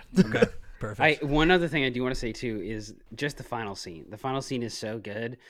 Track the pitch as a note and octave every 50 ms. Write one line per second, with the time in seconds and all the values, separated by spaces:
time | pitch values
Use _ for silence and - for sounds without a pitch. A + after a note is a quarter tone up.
0 | - - - - - A2 A2 A#2+ - - - - - - - - - G#2+ G#2+ -
1 | C3 D#3+ D3+ - D3 C#3+ C#3 D3+ D#3 E3 F#3 F3+ E3+ E3 C#3 D#3 C3+ C3 B2 B2
2 | B2+ B2+ C3 B2 - A#2 A2 - - B2 A2 G#2+ E2+ G2 A2+ G#2+ G#2+ G#2+ G#2+ -
3 | - - - A2 C#3+ C#3+ C#3+ - B2+ - - A#2+ A2+ G#2 G2 - - G2 E2+ D#2+
4 | D2 - G#2 G#2+ - C3 C3 C3+ C3+ - C#3 B2+ A#2+ A2+ G#2+ - - A2 A2 A2+
5 | - G#2 G2+ A2 A#2 A#2+ B2+ - _ -